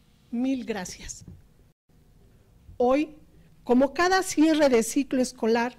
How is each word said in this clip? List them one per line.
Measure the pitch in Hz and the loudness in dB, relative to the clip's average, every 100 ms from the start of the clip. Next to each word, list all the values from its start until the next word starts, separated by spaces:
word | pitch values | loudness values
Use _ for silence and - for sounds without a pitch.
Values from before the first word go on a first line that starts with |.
| _ _ _ | _ _ _
Mil | 240 262 269 | -6 -4 -4
gracias. | 214 214 180 - - - - - - _ _ _ _ _ _ _ _ _ _ _ - - | -6 -8 -10 -12 -16 -16 -20 -20 -20 _ _ _ _ _ _ _ _ _ _ _ -16 -2
Hoy, | 247 277 311 - - - - _ | 0 2 -2 -8 -20 -20 -20 _
como | - 247 277 | 0 2 2
cada | 311 349 381 | 0 0 0
cierre | - - 320 311 285 | 0 2 4 4 4
de | 233 | 2
ciclo | 226 285 269 262 | 2 -2 -2 -2
escolar | 247 - 220 233 240 | -4 -4 -2 0 -2